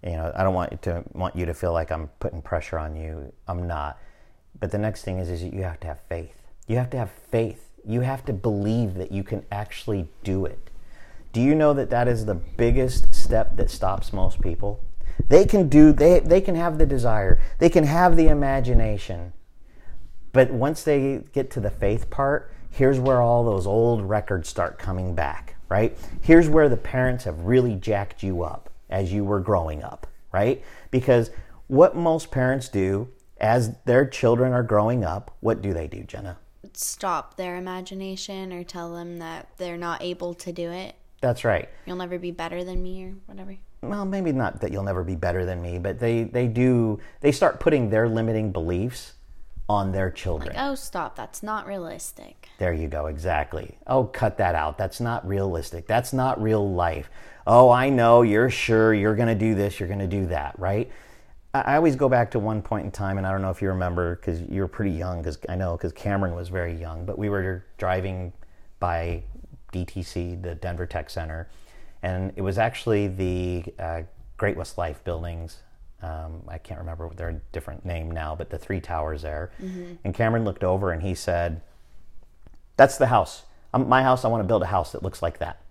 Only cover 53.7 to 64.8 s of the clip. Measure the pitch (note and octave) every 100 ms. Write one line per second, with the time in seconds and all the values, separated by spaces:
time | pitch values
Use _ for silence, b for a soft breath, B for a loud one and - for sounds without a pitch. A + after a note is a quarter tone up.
53.7 | - - C3 B2 - A2 - F#2+ E2 D#2
54.7 | D#2 F#2+ - A#2+ A#2 F2 G2 G2 E2+ E2
55.7 | E2+ E2+ A2 B2 C3 C3 B2 G#2+ A2 G2+
56.7 | F2+ E2+ D#2+ C#2 B B B - A#2 B2+
57.7 | B2 C3 C3+ A#2 A#2+ A#2 G#2 B2+ B2 -
58.7 | A2+ A2 A2 G2+ G#2+ A#2 G#2+ A2 G#2 G2+
59.7 | - F2+ G2+ G2 G2 F#2 E2 C#2+ - F#2
60.7 | G2+ B2+ B B B B B - C#3 -
61.7 | C#3+ E3 C3 C#3 B2+ A2+ A#2+ G#2+ G#2+ -
62.7 | G#2+ D2 - G2 G2 F#2+ F#2+ F#2+ G2 G2
63.7 | F#2 F2+ F2 F2 F2 - E2 E2+ F#2+ F#2+
64.7 | -